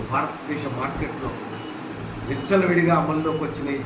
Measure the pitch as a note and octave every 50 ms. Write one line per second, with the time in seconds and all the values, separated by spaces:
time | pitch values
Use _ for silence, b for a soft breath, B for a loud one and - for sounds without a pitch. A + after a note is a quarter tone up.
0 | G#2 G#2 C3+ D#3+ - - - - - D3 D3 - C#3+ C3+ B2 B2 C3 - - D#3
1 | D3+ C3 - C3 C3 A#2+ - - - - - - - - - - - - - -
2 | - - - - - C3 C3+ - - - G3 F#3+ F3+ F3 E3+ F3 E3 E3+ E3+ D#3+
3 | D#3 D#3 D3+ D#3 D#3+ D#3+ D#3 D3+ - - - C#3 C#3 C#3+ C#3 C3 -